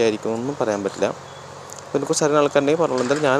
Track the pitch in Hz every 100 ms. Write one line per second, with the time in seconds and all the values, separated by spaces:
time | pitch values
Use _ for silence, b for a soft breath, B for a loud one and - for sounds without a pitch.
0 | 113 107 113 113 123 143 120 101 98 -
1 | 98 - - - - - - - - 131
2 | 143 160 156 151 143 143 139 160 156 127
3 | 127 143 147 131